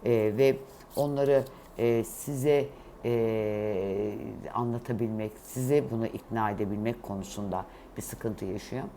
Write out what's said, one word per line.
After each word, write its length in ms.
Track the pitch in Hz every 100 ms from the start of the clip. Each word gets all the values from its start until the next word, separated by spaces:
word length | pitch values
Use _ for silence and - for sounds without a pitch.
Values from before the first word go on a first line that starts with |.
| -
E, 60 | 117 107 107
ve 200 | 135 135 - - - -
onları, 480 | 143 143 139 139 127 - - -
e, 260 | 117 117
size, 640 | 113 - - 139 135 143 139 - - - 120
e, 1080 | 120 113 110 107 104 107 101 98 98 107 104 110 104 -
anlatabilmek, 760 | - 120 117 - 117 113 110 107 -
size 400 | - 127 127 147 120
bunu 160 | 113 113
ikna 440 | 107 - 113 107
edebilmek 520 | 101 101 104 110 117
konusunda 640 | - 98 92 - 101 92 92 - - -
bir 40 |
sıkıntı 440 | - 113 117 101 98
yaşıyor. 380 | 98 - - 101